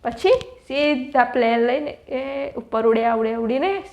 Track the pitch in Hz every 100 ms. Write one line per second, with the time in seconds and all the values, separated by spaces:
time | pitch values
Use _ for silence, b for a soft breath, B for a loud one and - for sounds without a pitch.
0 | 233 233 - 508 - - - 277 294 277
1 | 254 262 240 254 226 233 240 269 294 -
2 | - 262 269 277 277 240 226 220 226 226
3 | 233 226 220 233 226 262 359 392 -